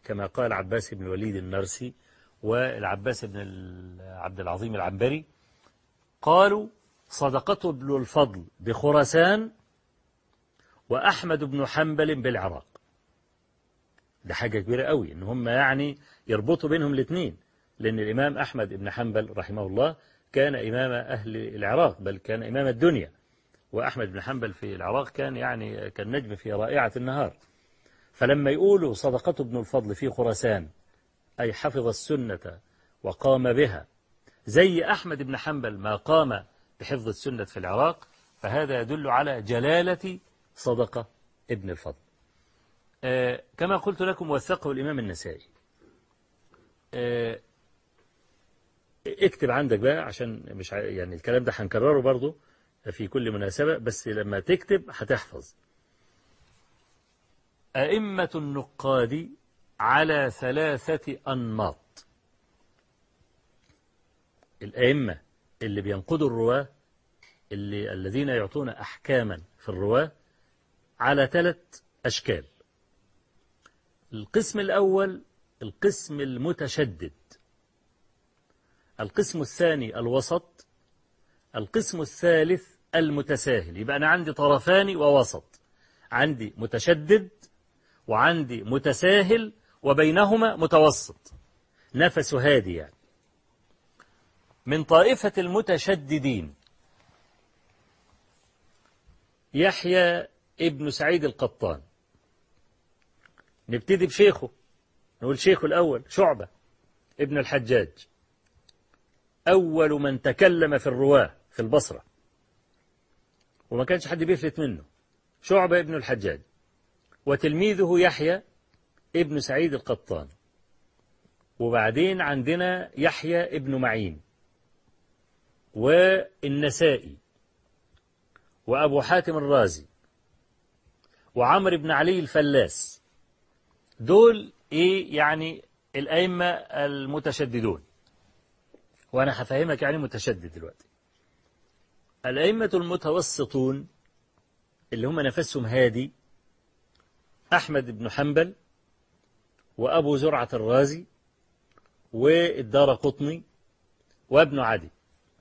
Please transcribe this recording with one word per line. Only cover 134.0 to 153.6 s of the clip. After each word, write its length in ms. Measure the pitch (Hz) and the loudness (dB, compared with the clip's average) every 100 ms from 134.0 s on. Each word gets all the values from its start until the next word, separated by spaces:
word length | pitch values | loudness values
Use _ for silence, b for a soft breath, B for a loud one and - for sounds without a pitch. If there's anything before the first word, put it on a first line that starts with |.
دول 520 | 117 196 233 214 - _ - | 4 8 8 6 -4 _ -8
إيه 440 | 151 180 190 - 147 | 0 2 2 -2 0
يعني؟ 480 | 147 156 160 160 _ _ _ 135 | 0 0 -6 -10 _ _ _ -8
الأئمة 500 | 143 160 185 180 175 | -2 0 0 0 -2
المتشددون، 1400 | 175 - 143 143 143 135 147 143 131 135 117 110 82 - _ _ _ _ _ _ _ _ _ _ _ _ | -2 -6 -4 -4 -4 -6 -6 -6 -4 -4 -2 -2 -4 -10 _ _ _ _ _ _ _ _ _ _ _ _
وأنا 300 | 127 135 123 | -2 0 -2
هفهمك 400 | 123 135 165 139 | -4 -2 -2 -2
يعني 160 | 139 156 | -2 -2
متشدد 540 | 135 107 - 98 85 | -4 -6 -4 -4 -6
دلوقتي. 340 | 82 82 - _ _ _ _ _ _ _ _ _ _ _ _ _ _ 123 | -16 -18 -20 _ _ _ _ _ _ _ _ _ _ _ _ _ _ -6
الأئمة 440 | 131 170 220 214 | 0 0 2 0
المتوسطون 1120 | 185 170 175 156 170 165 - 131 139 131 139 147 _ _ _ _ _ _ _ _ _ - | -2 -2 -4 -2 -2 -2 -4 -4 -2 -2 -2 -8 _ _ _ _ _ _ _ _ _ -12
اللي 140 | 117 123 | -6 -4
هم 140 | 160 | 0
نفسهم 460 | 139 170 160 143 113 | -2 -2 -4 -4 -2
هادي، 460 | 127 123 113 135 _ _ _ _ _ _ _ _ _ _ _ _ _ - | 4 4 2 -8 _ _ _ _ _ _ _ _ _ _ _ _ _ 0
أحمد 460 | 175 - 143 123 107 | 0 2 -4 -4 -8
بن 120 | 113 | -8
حنبل، 440 | - 147 147 170 202 _ _ _ _ _ _ _ _ _ _ _ - | -4 0 0 0 -4 _ _ _ _ _ _ _ _ _ _ _ -6
وأبو 380 | 127 160 147 143 | 0 2 2 2
زرعة 320 | 156 143 120 | 2 0 -2
الرازي، 540 | 120 110 127 139 160 180 _ _ _ _ _ _ _ _ _ _ | -4 2 4 4 0 -14 _ _ _ _ _ _ _ _ _ _
والدارقطني، 1300 | 113 139 170 170 135 113 139 139 120 143 - 147 165 - _ | 2 4 6 4 -2 0 4 4 4 0 -2 -6 -6 -12 _